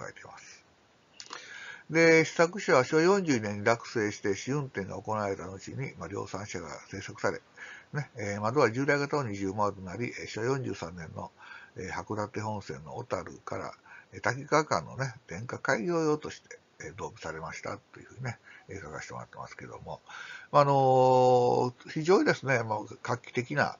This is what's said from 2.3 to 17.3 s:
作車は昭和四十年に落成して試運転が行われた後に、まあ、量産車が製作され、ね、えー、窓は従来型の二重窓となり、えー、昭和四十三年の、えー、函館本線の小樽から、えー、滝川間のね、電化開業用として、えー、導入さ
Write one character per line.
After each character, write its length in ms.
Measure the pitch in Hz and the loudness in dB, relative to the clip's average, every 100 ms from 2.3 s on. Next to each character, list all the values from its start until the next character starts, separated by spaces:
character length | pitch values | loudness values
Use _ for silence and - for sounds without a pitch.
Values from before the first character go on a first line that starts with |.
作 280 | - 170 196 | 4 2 2
車 160 | 185 151 | 4 6
は 80 | |
昭 140 | 123 156 | 6 4
和 60 | |
四 200 | 170 202 | 6 4
十 160 | 170 123 | 4 2
年 200 | 104 104 | 0 0
に 60 | 104 | 2
落 220 | 117 - | 2 2
成 240 | 120 104 | 0 0
し 100 | - | 0
て 140 | 104 95 | -2 -2
試 160 | - | -2
運 140 | 143 131 | -4 -4
転 200 | - 98 | -6 -6
が 100 | 95 | -8
行 160 | 104 | -4
わ 160 | 107 101 | -2 -2
れ 80 | 98 | -2
た 100 | - | -6
後 240 | 98 - | -12 -10
に、 220 | 117 135 85 | -8 -8 -8
ま 80 | 90 | -8
あ、 20 | |
量 180 | 101 107 | -8 -6
産 180 | 95 104 | -8 -8
車 160 | 92 | -8
が 80 | 80 - - | -10 -12 -12
製 120 | 98 | -12
作 180 | - - | -12 -2
さ 100 | 107 | -2
れ、 100 | 85 _ - - - - | -2 _ -20 -18 -18 -10
ね、 160 | 147 139 - | -8 -8 -8
え 220 | 101 101 | -6 -2
ー、 40 | |
窓 180 | 107 139 | 0 4
は 120 | 117 | 4
従 140 | 117 143 | 4 0
来 140 | 143 | 0
型 180 | 143 151 | 0 -2
の 60 | |
二 140 | 120 101 | -2 -2
重 160 | 98 | -4
窓 200 | 104 101 | 0 -2
と 80 | 98 | -2
な 140 | 92 87 | -10 -6
り、 160 | - - | -6 -6
え 60 | 82 | -10
ー、 20 | |
昭 140 | 107 | -4
和 160 | 120 139 | -2 -2
四 60 | |
十 100 | 113 | -2
三 220 | 98 85 87 | -6 -8 -10
年 140 | 80 - | -12 -12
の、 160 | - _ - - - - | -12 _ -20 -20 -18 -12
え 120 | 90 | -10
ー、 20 | |
函 360 | 85 85 107 104 | -8 -6 -6 -4
館 140 | - | -6
本 200 | 107 104 | -6 -8
線 220 | - 69 | -10 -12
の 120 | 78 - | -12 -12
小 60 | |
樽 280 | - 95 85 - - | -6 -6 -6 -14 -10
か 120 | 104 | -8
ら、 160 | 85 - - - - | -8 -14 -20 -20 -18
え 40 | 95 | -4
ー、 40 | |
滝 240 | 104 127 147 | -4 -2 0
川 200 | 147 156 | 2 2
間 180 | 92 - | -2 -2
の 120 | 104 | -6
ね、 160 | 135 - - | -6 -8 -12
電 180 | 85 120 | -10 -8
化 140 | - | -6
開 240 | - 131 | -2 0
業 180 | 190 170 | 0 0
用 160 | 156 151 | 0 0
と 140 | - | -4
し 100 | - | -12
て、 180 | _ - _ - | _ -20 _ -16
え 80 | - | -14
ー、 20 | |
導 220 | 92 80 - | -10 -10 -8
入 60 | |
さ 100 | 82 | -10